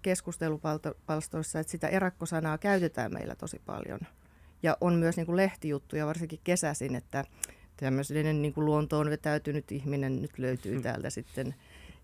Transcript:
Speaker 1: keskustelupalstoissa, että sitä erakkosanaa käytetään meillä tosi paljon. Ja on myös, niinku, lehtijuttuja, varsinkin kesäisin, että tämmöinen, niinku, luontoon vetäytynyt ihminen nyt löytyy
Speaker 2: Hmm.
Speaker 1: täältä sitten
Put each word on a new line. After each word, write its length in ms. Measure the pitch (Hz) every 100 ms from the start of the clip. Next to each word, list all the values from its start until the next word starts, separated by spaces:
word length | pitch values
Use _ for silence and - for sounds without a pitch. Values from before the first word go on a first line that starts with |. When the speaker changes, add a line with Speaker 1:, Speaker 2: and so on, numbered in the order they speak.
Speaker 1:
keskustelupalstoissa, 1600 | 196 180 - - 165 151 160 151 156 - - 156 - 160 160 160
että 100 | 160
sitä 180 | 165 151
erakkosanaa 680 | 190 185 - 165 165 160 156
käytetään 540 | 208 196 170 - 113
meillä 220 | - -
tosi 260 | - - - -
paljon. 340 | - - - - - - - - -
Ja 140 | 160 -
on 140 | 175
myös, 220 | 170 165 170
niinku, 200 | 165 175
lehtijuttuja, 680 | 190 - 156 143 - 151 151
varsinkin 340 | 160 165 160
kesäisin, 500 | - 175 156 147 -
että 300 | 127 - 139 139 - - - - -
tämmöinen, 640 | 131 135 139 147 151 151
niinku, 220 | 147 143
luontoon 460 | 151 151 151 151 151
vetäytynyt 640 | 151 156 151 151 147 -
ihminen 500 | 143 139 139 135 131
nyt 160 | 147 -
löytyy 340 | 127 123 98
Speaker 2:
Hmm. 100 | 120
Speaker 1:
täältä 280 | 117 120 -
sitten 440 | 120 - - 131 131 - - - -